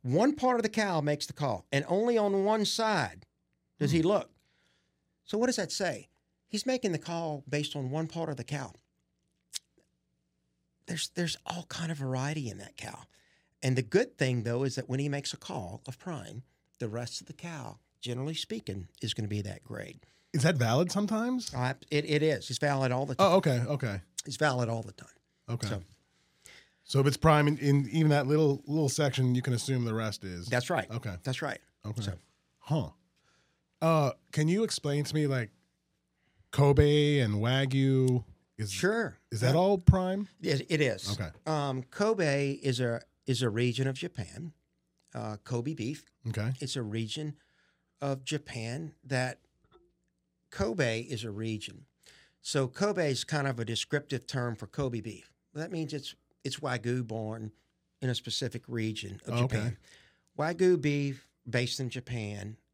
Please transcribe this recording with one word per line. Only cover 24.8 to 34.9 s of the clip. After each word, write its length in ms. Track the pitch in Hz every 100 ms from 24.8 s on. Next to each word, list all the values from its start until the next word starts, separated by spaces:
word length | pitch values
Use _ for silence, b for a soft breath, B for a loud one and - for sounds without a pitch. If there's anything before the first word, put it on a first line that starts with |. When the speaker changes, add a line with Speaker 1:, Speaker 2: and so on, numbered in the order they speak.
Speaker 1:
the 100 | 107
time. 160 | - - _ _ _ -
Speaker 2:
Okay. 180 | 120 104
Speaker 1:
So 160 | 98 87 _ _ b b b b b b b
Speaker 2:
So 160 | - 139
if 60 | 139
it's 100 | 135
prime 320 | 160 151 147
in, 100 | 151
in 300 | 143 143 127
even 200 | 151 156
that 180 | 147 135
little, 340 | 151 151 139 -
little 220 | 156 143
section, 460 | - 147 131 127
you 80 | 123
can 100 | 127
assume 300 | 120 - 131
the 100 | 117
rest 280 | 110 110 101
is. 240 | 95 87 87
Speaker 1:
That's 240 | 123 123
right. 180 | 165 -
Speaker 2:
Okay. 260 | 113 117 90
Speaker 1:
That's 180 | - 131
right. 160 | 147 104 _ _
Speaker 2:
Okay. 180 | 107 104
Speaker 1:
So. 100 | 98 87 _ _ _ _
Speaker 2:
Huh. 300 | - 151 78 _ _ _ _ _ _ _ _ _
Uh, 300 | 160 160 139 - _
can 160 | - 156
you 160 | 190
explain 400 | 226 - 147